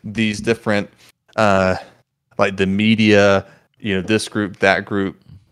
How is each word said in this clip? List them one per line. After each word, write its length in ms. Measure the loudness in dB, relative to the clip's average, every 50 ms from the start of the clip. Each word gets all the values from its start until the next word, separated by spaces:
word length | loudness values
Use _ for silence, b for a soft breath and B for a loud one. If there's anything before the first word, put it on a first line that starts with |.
| B
these 360 | -10 -4 -2 -2 -2 -2 -4
different, 480 | -2 -4 -4 -2 -2 -2 -2 -2 -4 -6 _ b b b b _ _ _ _
uh, 400 | 0 2 2 4 2 2 0 -2 B B B B B _ _ _ _ _ _ _
like, 200 | -2 -2 -2 0
the 80 | -2 -2
media, 800 | 0 0 0 2 2 2 4 4 4 4 6 6 4 2 2 -2 b b b b b _ _
you 160 | -8 -6 -6
know, 60 | -4
this 260 | -2 -2 -2 -2 -2
group, 320 | -4 -6 -6 -6 -6 -4 0
that 240 | 0 2 2 0 -2
group, 380 | -4 -4 -4 -4 -4 -6 -12 _ -20 -20 -20 _ _